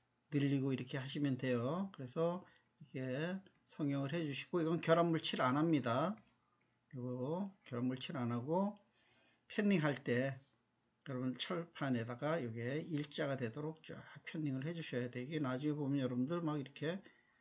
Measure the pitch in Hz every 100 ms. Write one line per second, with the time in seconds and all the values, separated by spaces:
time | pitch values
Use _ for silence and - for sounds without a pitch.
0 | _ _ _ 143 139 139 135 127 120 139
1 | 135 156 143 127 131 120 123 175 196 -
2 | 123 160 170 180 - - _ _ 151 135
3 | 131 131 170 190 - _ - - 147 139
4 | 139 170 151 131 - 175 160 165 165 165
5 | 170 160 - 202 127 139 165 151 123 123
6 | 175 214 - _ _ _ _ _ _ 131
7 | 127 123 131 175 196 - - 120 127 127
8 | - 139 120 120 131 175 202 208 _ -
9 | - - - _ - - 208 185 151 135
10 | - 120 135 135 - _ _ _ _ _
11 | - 127 127 127 - 175 170 - 139 123
12 | 113 120 147 165 120 117 120 151 170 147
13 | 147 - 147 131 117 143 151 160 - -
14 | - - - 165 151 131 151 170 - 127
15 | 123 123 131 156 131 127 151 151 135 143
16 | 127 123 131 175 160 151 131 - 147 196
17 | - - _ _